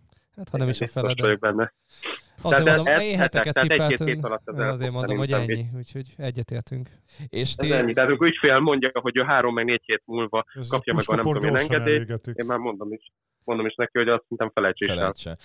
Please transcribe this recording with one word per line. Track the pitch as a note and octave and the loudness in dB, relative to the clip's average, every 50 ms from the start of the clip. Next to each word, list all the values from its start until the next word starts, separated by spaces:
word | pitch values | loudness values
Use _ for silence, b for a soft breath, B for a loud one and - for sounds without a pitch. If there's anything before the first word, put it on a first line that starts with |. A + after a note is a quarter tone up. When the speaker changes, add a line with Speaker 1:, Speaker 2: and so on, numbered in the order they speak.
| _ _ _ _ _ _ _ | _ _ _ _ _ _ _
Speaker 1:
Hát, | - F#3+ - | -18 -12 -6
ha | - | -4
nem | C#3 C3 B2+ | -2 -2 -2
is | B2 - | -2 -2
a | A#2 | -4
Speaker 2:
Biztos | A2+ - C3+ | -6 -4 -4
Speaker 1:
fele, | A#2+ A#2 B2+ | -4 -4 -2
de | B2 | 0
Speaker 2:
vagyok | A#2+ G#2+ G#2+ G2+ | 0 0 2 2
benne. | A2+ G#2+ G#2 G#2+ A2+ - - _ _ B B B B B B B B B B B - | 0 0 0 0 -2 -4 -6 _ _ B B B B B B B B B B B 0
Speaker 1:
azért | E3+ D3 C#3 D#3+ | 2 4 4 6
Speaker 2:
Tehát | D#3+ D#3 | 6 4
Speaker 1:
mondom, | D#3 D#3+ - D3+ | 4 4 2 2
Speaker 2:
ez | E3 | 2
Speaker 1:
én | G#3 G#3+ G3 | 2 0 0
Speaker 2:
hetek, | F#3 D#3 C3 - A#2 A2 | 0 0 0 0 0 0
Speaker 1:
heteket | D3+ D3 | 0 0
Speaker 2:
tehát | - C3 D#3 D#3+ D3+ D#3 D3 | 0 2 2 2 2 2 2
egy-két | C3+ | 0
Speaker 1:
tippeltem, | - D#3+ - - | 0 0 -2 -2
Speaker 2:
hét | D#3 D3 | -2 -4
alatt | A2+ A2 A2 - | -4 -6 -6 -8
az | - - C#3+ | -8 -6 -4
el | A#2 G#2+ | -4 -4
Speaker 1:
azért | C3 B2 B2+ B2+ | -4 -4 -6 -6
Speaker 2:
fog | B2 B2 | -6 -4
Speaker 1:
mondom, | B2+ B2 G#2+ | -4 -4 -4
hogy | G#2 C3+ C3+ | -4 -2 -2
Speaker 2:
szerintem | C3+ B2+ A#2+ A2+ A2+ | -2 -2 -2 -2 -4
Speaker 1:
ennyi, | A2+ A#2 | -4 -6
Speaker 2:
vége. | A#2 B2 | -8 -8
Speaker 1:
úgyhogy | B2+ A#2+ - - C3+ C3 B2+ - | -10 -12 -12 -12 -14 -14 -14 -14
egyetértünk. | - C#3+ C3 A#2+ B2 A#2 - A#2+ A#2 A2+ - C3 B2+ B2+ - - _ _ B B B D3 B2 | -10 -8 -8 -6 -6 -8 -8 -8 -10 -8 -8 -10 -10 -12 -12 -18 _ _ B B B -14 -8
Speaker 3:
És | B A2 C3 C3+ | B -4 -4 -4
Speaker 2:
Ez | - | -4
Speaker 3:
ti | - C#3 D3+ | -2 0 2
Speaker 2:
ennyi. | D3 C3 B2 A#2 A2+ | 4 4 2 2 4
Tehát | B2+ C3 C3 | 4 4 4
amikor | C#3+ - E3+ | 4 4 4
ügyfél | E3+ E3 - - C#3+ C3 C3+ | 4 4 4 4 6 6 6
mondja, | D3+ D#3+ C#3+ C3+ B2+ C3 - | 6 4 4 2 2 0 0
hogy | B2 - B2+ A#2+ | -2 -2 0 0
ő | C3 B2+ | 0 2
három | C#3 C#3+ C3 A#2+ B2 A#2 | 2 4 2 2 2 2
meg | A#2 A#2 | 0 0
négy | A#2+ A#2+ A2+ _ | 0 0 -2 _
hét | - A2 G#2 _ | -2 -2 -2 _
múlva | - A#2 A#2 A#2 G#2+ A2 A2 A2 B B | -4 -4 -4 -2 0 -2 -2 -2 B B
Speaker 4:
Ez | C3+ B2+ A#2 | -12 -6 -2
Speaker 2:
kapja | C3+ B2+ - - A2+ | -2 -2 0 0 0
Speaker 4:
a | |
Speaker 2:
meg | A2 G#2+ | 0 0
a | - A2 | 0 0
nem | A2+ A2+ | 0 2
Speaker 4:
puskapor | D#3 D3+ | 0 0
Speaker 2:
tudom | C#3 - | 0 0
én | - - | 2 2
Speaker 4:
gyorsan | C3 C#3+ D#3 B2+ | 2 2 2 0
Speaker 2:
engedélyt, | A#2+ A#2 - D3+ D3+ | 0 2 2 0 0
Speaker 4:
elégetik. | A#2 G#2+ A#2 A2 - B2 A2+ | 0 -4 -6 -8 -8 -8 -8
Speaker 2:
én | - A#2+ | -6 -4
már | A#2+ B2 | -4 -4
mondom | A#2 A#2+ A#2+ G#2 G2 G#2 G#2 G#2+ | -4 -4 -6 -6 -6 -8 -10 -10
is, | A2 _ _ _ _ _ _ _ _ _ | -12 _ _ _ _ _ _ _ _ _
mondom | - A#2 A2+ A2 | -4 -4 -2 -2
is | A2 - | -4 -2
neki, | - A#2+ - - | -4 -4 -2 0
hogy | A#2+ A#2 A#2 | 0 2 2
azt | A#2 A2+ | 2 0
szerintem | - - A#2 A2+ A2+ G#2+ - | -2 -6 -6 -4 -4 -4 -2
felejts | - G2+ F#2+ F#2 - | 0 0 0 0 -2
is | G2+ | -2
el. | G2 F#2 | -4 -2
Speaker 3:
Felejtse. | F2+ F#2+ F#2+ G2 - - F2 E2 - B | -2 -2 -4 -4 -6 -10 -14 -14 -14 B